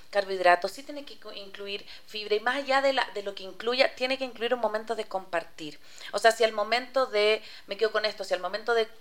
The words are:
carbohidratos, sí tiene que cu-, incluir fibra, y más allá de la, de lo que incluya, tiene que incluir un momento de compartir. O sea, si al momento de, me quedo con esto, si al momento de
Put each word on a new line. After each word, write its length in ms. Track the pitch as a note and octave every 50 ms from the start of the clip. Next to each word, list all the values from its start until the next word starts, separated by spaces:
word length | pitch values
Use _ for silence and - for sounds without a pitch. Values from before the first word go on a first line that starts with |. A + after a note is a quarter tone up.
| - -
carbohidratos, 640 | - G3+ F#3+ F#3+ G3 F#3 F3+ F3 F3 F3 - F#3+
sí 120 | - C#4 C4+
tiene 220 | - D4 C#4+ -
que 120 | - A3 -
cu-, 140 | - G#3+
incluir 540 | G#3+ G3+ G3 G3 F#3+ G3 G3+ G3+ G3+ G#3 - - - - - -
fibra, 280 | - G#3+ G#3 G3+ G#3
y 60 | A3
más 160 | A3 A#3+ C4 C#4+
allá 240 | C#4 C4 C4 C4+
de 100 | C4+ C#4
la, 160 | C4+ B3+ A3+ - -
de 100 | G#3 G3
lo 120 | G3+ G3
que 80 | G3 F#3+
incluya, 520 | F#3+ - - A3 A#3 B3 B3+ C4+ - -
tiene 220 | - B3+ B3+ C4+ C4
que 80 | C4+
incluir 280 | B3 A3 - A3 A#3+ B3+
un 60 | B3
momento 360 | A3+ G#3 G#3+ A3 A3 A3 A3+
de 100 | G#3+ G#3+
compartir. 720 | - - F#3+ F#3 - - E3 - - - - D#3+ D3 - - - - - - - -
O 80 | - G3+
sea, 120 | - A3+
si 120 | A3 - A#3
al 80 | A3
momento 540 | A3 G#3+ G#3 G#3+ A3+ B3 B3+ - - C4+ C4
de, 360 | B3+ G#3+ G#3 G#3 G#3+ A3 G#3+ - - - - - -
me 100 | G3+ G3
quedo 160 | A3 G#3+ G#3+
con 100 | G#3+ G#3+
esto, 220 | G#3+ G3+ - F#3+
si 80 | - F#3
al 80 | F3+
momento 320 | F3+ F3+ G3 G#3+ A3 A#3+ A#3
de 160 | A3+ A3 - - -